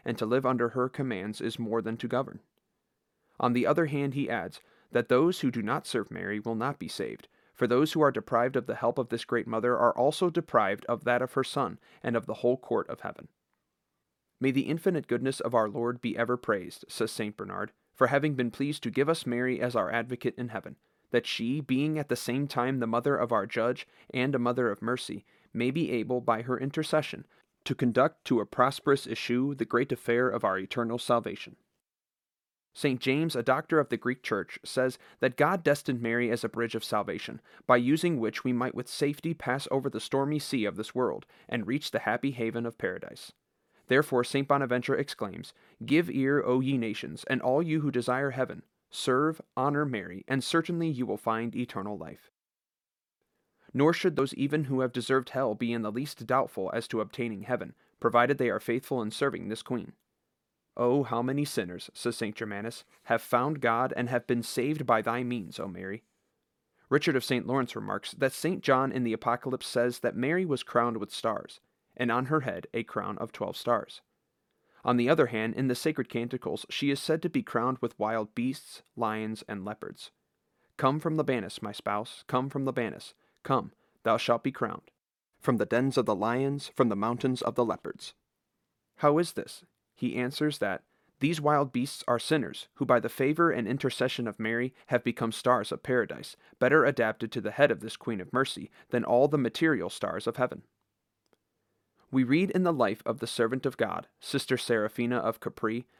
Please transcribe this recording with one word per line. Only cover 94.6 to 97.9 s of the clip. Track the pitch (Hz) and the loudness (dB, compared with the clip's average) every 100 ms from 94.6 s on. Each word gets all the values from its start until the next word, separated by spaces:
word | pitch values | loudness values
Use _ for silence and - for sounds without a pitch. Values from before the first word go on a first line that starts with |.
| 127 - - | -2 -6 0
have | 120 | 0
become | 120 113 117 | 0 -2 -2
stars | - 127 123 104 | 0 2 2 2
of | - | -6
paradise, | - 127 107 67 - - _ - | 0 0 0 -4 -14 -18 _ 0
better | 123 151 131 | 4 6 6
adapted | 131 110 110 117 | 4 0 0 -6
to | 120 | -4
the | 104 | -4
head | 107 143 | 4 4
of | 107 | 4
this | 110 | -6